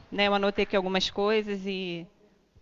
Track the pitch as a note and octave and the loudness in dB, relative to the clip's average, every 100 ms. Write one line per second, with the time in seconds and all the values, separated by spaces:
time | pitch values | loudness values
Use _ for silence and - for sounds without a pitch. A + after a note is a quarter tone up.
0 | - F#3 G3+ G3+ G3 G3+ G3+ G3+ F#3 F#3 | -8 0 2 4 2 0 2 2 2 0
1 | - - G3+ A3 G#3 G3+ F#3+ F#3+ F#3 E3+ | 0 0 0 2 0 -4 -4 -6 -6 -6
2 | F3 _ _ _ _ - | -10 _ _ _ _ -10